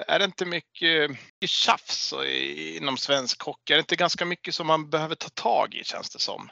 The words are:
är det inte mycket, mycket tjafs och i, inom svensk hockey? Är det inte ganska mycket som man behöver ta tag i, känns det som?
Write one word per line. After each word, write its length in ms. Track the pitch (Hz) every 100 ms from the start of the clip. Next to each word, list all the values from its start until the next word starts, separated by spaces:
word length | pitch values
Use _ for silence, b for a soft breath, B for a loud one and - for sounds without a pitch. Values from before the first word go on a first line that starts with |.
| -
är 120 | 160
det 60 | 196
inte 200 | - 180
mycket, 640 | 170 - - 165 160 147
mycket 400 | 127 - _ 180
tjafs 640 | - - - - - -
och 120 | 135 135
i, 520 | 131 135 147 156 160
inom 200 | 143 127
svensk 460 | - 139 123 -
hockey? 300 | - - -
Är 40 | 147
det 40 |
inte 140 | 160 170
ganska 300 | 170 - 175
mycket 300 | 175 - 165
som 120 | 160
man 220 | 156 151
behöver 260 | 151 156 160
ta 140 | -
tag 440 | - - - 110
i, 100 | 82
känns 260 | - - -
det 100 | -
som? 300 | - 98 -